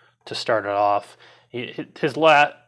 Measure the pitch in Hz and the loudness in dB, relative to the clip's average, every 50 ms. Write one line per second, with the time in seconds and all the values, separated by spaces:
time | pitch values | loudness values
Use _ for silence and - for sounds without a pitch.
0 | _ _ _ _ _ - 120 - - - 120 107 101 101 101 101 104 101 101 104 | _ _ _ _ _ -14 -12 -8 -4 -2 -2 -2 -2 -2 -2 0 0 0 0 -2
1 | - - - _ _ - _ _ _ _ - 120 120 - - - 147 - _ - | -4 -8 -16 _ _ -20 _ _ _ _ -14 -12 -12 -12 -12 -14 -14 -14 _ -6
2 | - 156 127 151 156 160 151 143 147 147 - - _ | -6 -4 -2 2 4 4 6 6 4 2 0 -8 _